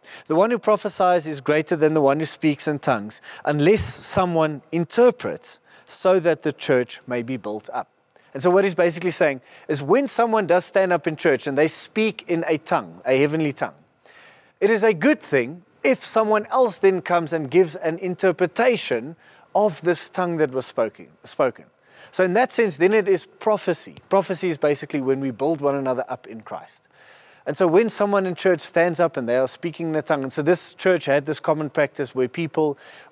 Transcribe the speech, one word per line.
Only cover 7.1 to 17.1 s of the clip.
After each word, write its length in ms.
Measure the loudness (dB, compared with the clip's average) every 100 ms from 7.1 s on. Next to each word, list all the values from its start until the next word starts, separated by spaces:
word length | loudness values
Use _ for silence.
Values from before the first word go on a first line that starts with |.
| -6
be 160 | -6 -8
built 320 | -8 -10 -8
up." 160 | -10 -10 _ _ _ _
And 80 | -2
so 80 | 2
what 140 | 4
he's 100 | 2
basically 360 | 2 0 0 -4
saying 300 | 0 0 -2 -10 -12 -6
is 140 | -4
when 240 | 2 2 2
someone 400 | 0 2 2 2
does 200 | 2 2
stand 260 | 0 2
up 140 | 0 -2
in 100 | 0
church 300 | 0 0 0
and 100 | 0
they 120 | 0
speak 560 | -2 -6 -2 -2 -2 -4
in 160 | -2 -2
a 120 | -4
tongue, 420 | -2 -4 -4 -8 0
a 120 | 2
heavenly 340 | 2 0 -2
tongue, 220 | -4 -8 -10 _ _ _ -20 -20 -20 _ -2
it 100 | 0
is 140 | 2
a 80 | 2
good 280 | 2 2 0
thing 440 | 0 0 0 -8 _ _
if 220 | -2 0
someone 420 | 0 0 2 0 0
else 260 | 2 2 2
then 220 | 2 2
comes 320 | 0